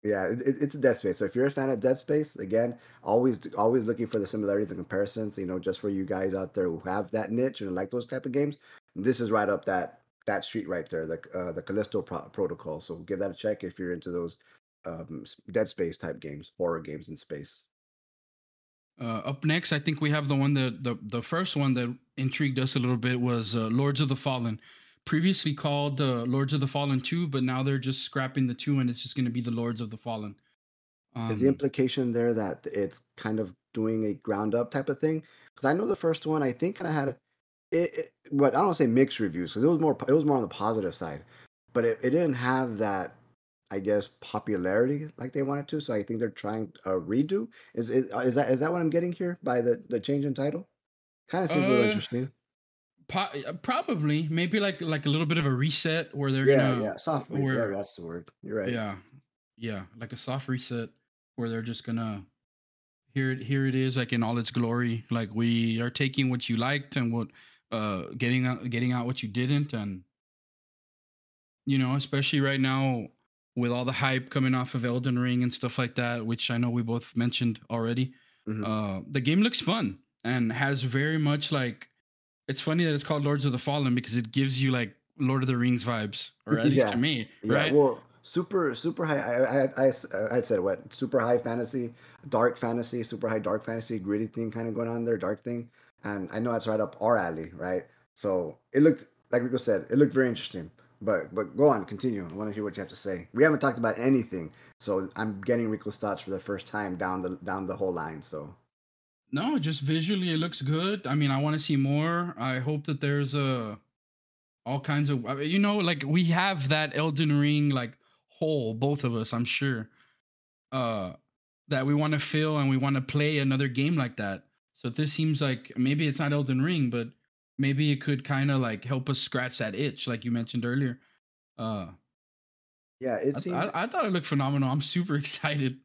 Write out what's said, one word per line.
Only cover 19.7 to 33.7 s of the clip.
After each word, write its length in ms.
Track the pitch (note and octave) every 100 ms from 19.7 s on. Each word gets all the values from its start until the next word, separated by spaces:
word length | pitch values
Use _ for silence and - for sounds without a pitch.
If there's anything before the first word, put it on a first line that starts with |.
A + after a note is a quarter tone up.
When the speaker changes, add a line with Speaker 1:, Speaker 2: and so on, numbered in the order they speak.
Speaker 2:
I 80 | D3+
think 220 | D3 D3+
we 80 | D3+
have 180 | D3+ C#3+
the 80 | C#3
one 180 | C#3
that, 300 | C#3+ C3 G2+
the, 120 | B2 A2+
the 200 | G#2+ A#2+
first 340 | A#2 E3 F#3 -
one 180 | C#3
that 220 | B2 A#2+ B2 _ -
intrigued 400 | C3 - C#3+ B2+
us 180 | C3 C#3
a 40 |
little 180 | B2 B2+
bit 240 | B2 B2+
was, 340 | B2 A#2+ A2 A#2
uh, 120 | A2
Lords 340 | A#2 C#3 C3+
of 80 | C#3+
the 60 | C3+
Fallen. 440 | - B2+ A#2 A2 - - - _ -
Previously 480 | D#3 F3 F#3 D#3+
called, 480 | C#3+ D3+ C#3+ D3 C3+
uh, 220 | C#3 B2
Lords 280 | A#2 C3+ C3+
of 60 | C#3+
the 60 | C3+
Fallen 320 | C#3+ C#3+ C3
two, 280 | B2+ E3+ F3
but 160 | C3+
now 180 | B2+ B2+
they're 160 | C3+ C#3
just 240 | B2+ C3
scrapping 460 | - C#3+ C3 C3 C3
the 80 | B2
two 240 | - C#3
and 100 | B2
it's 140 | A#2+
just 120 | - -
gonna 140 | B2
be 120 | A#2+
the 100 | A#2+
Lords 300 | A#2 A#2 A2+
of 100 | A2+
the 60 | A2
Fallen. 380 | A#2+ A2+ G#2 - _ _ _ _ _ _ _ - A2+
Speaker 1:
Is 120 | G#2+
the 80 | C3
Speaker 2:
Um, 0 |
Speaker 1:
implication 640 | C#3 C#3 - C3 - B2+
there 200 | A#2 A#2
that 320 | A2 G2+ - -
it's 340 | G2+ G2 - _ -
kind 220 | A2 G#2+
of 140 | G2+ F#2 _